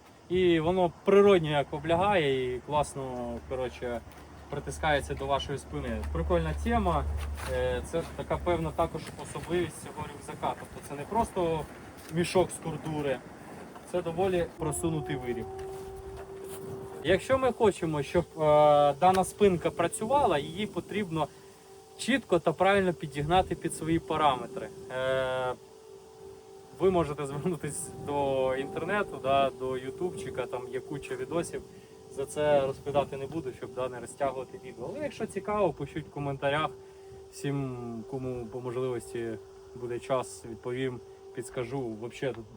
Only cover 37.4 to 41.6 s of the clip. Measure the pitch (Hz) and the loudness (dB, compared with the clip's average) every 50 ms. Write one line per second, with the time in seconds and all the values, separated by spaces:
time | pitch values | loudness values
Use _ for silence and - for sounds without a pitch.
37.4 | - 143 139 143 135 131 127 123 120 117 117 113 107 - 139 131 127 127 127 123 | -4 -2 -2 0 -2 -2 -4 -6 -6 -8 -8 -8 -8 -8 -8 -6 -4 -4 -6 -6
38.4 | 117 110 107 123 123 127 117 127 131 127 123 117 - - - 117 113 113 110 107 | -6 -8 -8 -8 -6 -4 -4 -2 -2 -2 -2 -4 -6 -6 -6 -6 -4 -4 -6 -8
39.4 | - - - - - - - 123 123 117 123 117 - - 135 127 113 - - - | -10 -16 -20 -20 -20 -16 -14 -10 -8 -6 -6 -6 -2 0 0 0 0 -4 -10 -14
40.4 | - 120 113 110 - 127 123 127 135 131 123 117 - - - - - - - 131 | -14 -14 -14 -10 -8 -6 -4 -2 -2 -4 -4 -6 -14 -16 -20 -20 -18 -14 -12 -10
41.4 | 117 - - 135 | -10 -8 -6 -6